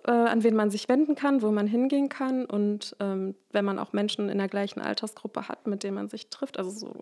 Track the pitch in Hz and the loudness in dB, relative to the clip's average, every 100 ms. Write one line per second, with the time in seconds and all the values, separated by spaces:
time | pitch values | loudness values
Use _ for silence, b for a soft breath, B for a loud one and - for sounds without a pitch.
0 | - 240 233 226 226 220 208 208 - 254 | 2 4 4 4 4 4 2 0 0 2
1 | 302 285 285 277 214 208 208 233 269 277 | 4 2 4 4 4 2 2 2 2 2
2 | 277 - 262 262 247 208 208 208 - - | 0 -2 -2 -2 -2 0 0 0 -6 -6
3 | 202 190 190 196 _ 208 202 196 - 202 | -4 -2 -4 -8 _ 0 0 -2 -2 -2
4 | 208 - 202 202 196 202 202 - - 208 | -2 -2 -2 -2 -2 -2 -4 -4 -4 -4
5 | 214 - 214 - - - - 202 202 196 | -6 -10 -10 -8 -8 -8 -4 -4 -4 -6
6 | 208 220 - - 269 - 185 208 214 - | -8 -10 -14 -10 -8 -6 -8 -8 -12 -12